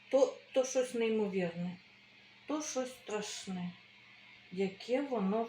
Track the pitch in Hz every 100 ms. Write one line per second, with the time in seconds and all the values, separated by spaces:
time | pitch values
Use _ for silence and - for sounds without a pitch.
0 | - 262 269 - - 269 254 262 254 233
1 | 226 220 202 190 175 170 180 - - -
2 | - - - - - 302 294 262 247 -
3 | - 208 - - - 180 180 - - -
4 | - - - - - 185 196 - - 254
5 | 277 233 190 220